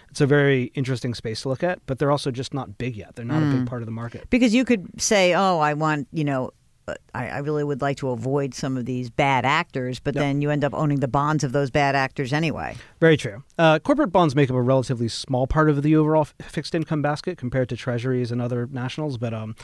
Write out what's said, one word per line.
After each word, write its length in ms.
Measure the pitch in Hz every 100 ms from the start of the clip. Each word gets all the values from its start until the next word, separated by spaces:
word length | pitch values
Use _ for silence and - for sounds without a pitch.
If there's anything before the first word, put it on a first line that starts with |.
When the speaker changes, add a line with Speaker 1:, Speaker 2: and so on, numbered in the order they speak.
| _
Speaker 1:
It's 100 | -
a 60 | 143
very 380 | 147 139 135 123 -
interesting 400 | 127 127 123 113
space 260 | 117 110
to 80 | 135
look 140 | 131
at, 160 | 175 180 -
but 100 | 131
they're 140 | 143
also 180 | 143 143
just 240 | 123 127
not 240 | 135 110 101
big 180 | 120 107
yet. 200 | - -
They're 100 | 117
not 160 | 156
a 60 | 151
big 140 | 131
Speaker 2:
Mm. 40 | 123
Speaker 1:
part 160 | 120
of 60 | 113
the 40 |
market. 380 | 113 117 - -
Speaker 2:
Because 240 | 247 240
you 100 | 233
could 220 | 254 226 170 -
say, 320 | - 208 180
"Oh, 240 | 170 190 170
I 160 | 151
want, 340 | 147 156 151 -
you 120 | 160
know, 280 | 147 135 123 - _ _ - - _
I, 140 | - 123
I 100 | 131
really 260 | 143 151 147
would 160 | 135
like 160 | 143 139
to 140 | 135
avoid 420 | 120 123 143 139
some 240 | - 139 131
of 80 | 120
these 240 | 127 123
bad 340 | - 139 131
actors," 560 | 123 156 175 135 127 127
but 160 | - 147
Speaker 1:
Yep. 60 |
Speaker 2:
then 200 | 143 139
you 80 | 147
end 140 | 147
up 100 | 143
owning 280 | - 151 143
the 60 | 127
bonds 340 | 139 147 156
of 80 | 143
those 180 | 139 139
bad 260 | 151 139 139
actors 360 | 131 - 127
anyway. 460 | 147 165 90 67 58 - _
Speaker 1:
Very 160 | 165 151
true. 260 | 117 101 - -
Uh, 220 | 165 156
corporate 340 | - 285 208
bonds 220 | 185 165 143
make 140 | 131
up 60 | 127
a 60 |
relatively 480 | 123 135 123 120 117
small 380 | - - 127 131
part 220 | 160 156
of 140 | 143
the 140 | 147 156
overall 240 | 151 156
f-, 120 | 147 - -
fixed 240 | - -
income 280 | 170 156 156
basket 360 | 147 147 - -
compared 300 | 123 131 127
to 60 | 120
treasuries 560 | - 120 127 127 120
and 100 | 123
other 280 | 120 123 120
nationals, 460 | 135 127 - 151 120
but, 160 | 120
um, 200 | 110 110 107